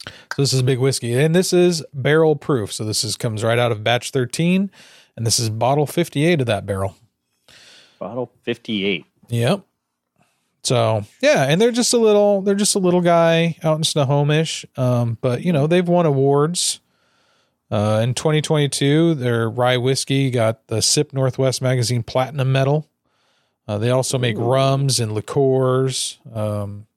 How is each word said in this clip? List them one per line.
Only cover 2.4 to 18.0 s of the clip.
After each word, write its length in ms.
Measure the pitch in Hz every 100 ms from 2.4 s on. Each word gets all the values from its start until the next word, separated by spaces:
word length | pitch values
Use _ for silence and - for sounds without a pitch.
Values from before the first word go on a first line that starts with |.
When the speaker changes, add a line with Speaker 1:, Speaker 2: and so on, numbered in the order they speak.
| - 135 101
Speaker 1:
So 100 | - 110
this 180 | 104
is, 120 | 107 -
comes 260 | 123 107
right 140 | 113 120
out 140 | 120
of 120 | 107
batch 280 | 107 120 -
thirteen, 580 | 135 123 - 170 185 196 - - - _ -
and 80 | 113
this 140 | -
is 100 | 113
bottle 380 | 110 120 143 139
fifty-eight 540 | - 165 143 160 170
of 60 | 120
that 180 | 101 101
barrel. 280 | 98 95 - _ _ _ _ _ - - - - -
Speaker 2:
Bottle 320 | 92 120 120 _
fifty-eight. 640 | - 117 - 107 98 87 - _ -
Speaker 1:
Yep. 320 | 117 120 196 - _ _ _ _ _ _ _ _ _
So, 400 | - 123 110 110 101 _
yeah, 220 | 269 254
and 180 | 135 165
they're 100 | 233
just 220 | 240 226
a 40 | 240
little, 440 | 220 208 208 196
they're 140 | 196 202
just 180 | 208 208
a 40 |
little 220 | 180 180
guy 540 | 175 170 165 165 170 156
out 140 | 160 156
in 60 |
Snohomish, 840 | 160 156 135 143 147 151 156 - - -
um, 420 | 127 123 117 110
but, 220 | 131 120
you 100 | 170
know, 140 | 156 151
they've 200 | 175 175
won 200 | 175 165
awards. 720 | 139 139 143 151 175 - - _ _ _ _ _ _ _ _ -
Uh, 280 | 107 107 110